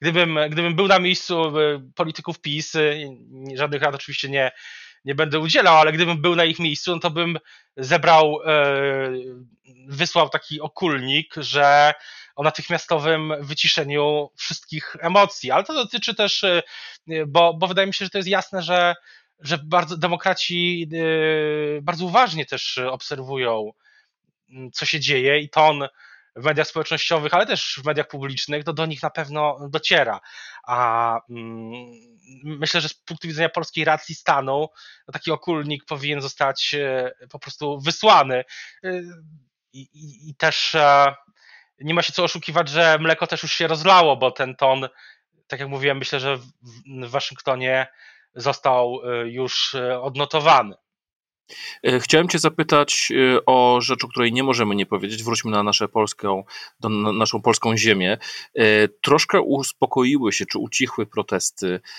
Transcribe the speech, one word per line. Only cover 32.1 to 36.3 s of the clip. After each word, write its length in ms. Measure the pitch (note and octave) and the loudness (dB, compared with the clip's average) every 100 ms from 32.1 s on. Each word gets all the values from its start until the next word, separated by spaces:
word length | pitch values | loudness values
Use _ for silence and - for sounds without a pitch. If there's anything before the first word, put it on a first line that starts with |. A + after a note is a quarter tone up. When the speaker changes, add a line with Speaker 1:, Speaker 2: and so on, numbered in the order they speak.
| _ C3 C3 | _ _ -16
Speaker 1:
myślę, 360 | D3 D3 D#3 E3+ | -14 -6 -2 -2
że 80 | D3+ | -4
z 60 | |
punktu 340 | - - E3 E3+ | -10 -16 -12 -8
widzenia 200 | D3+ D#3+ | -2 -2
polskiej 360 | F3 D3+ D#3+ | -2 -6 -2
racji 300 | D#3+ D#3 - | 0 0 -4
stanu, 540 | D#3 - C#3+ C3+ C#3 D#3 - - - - | -6 0 0 0 -2 -4 -8 -20 -20 -16
no, 40 | |
taki 180 | - - | -10 -4
okulnik 540 | D3 - D#3+ D3 C#3+ | -4 -2 -4 -4 -8
powinien 360 | - D3 C#3+ C#3+ | -8 -8 -4 -4
zostać, 540 | C3+ | -6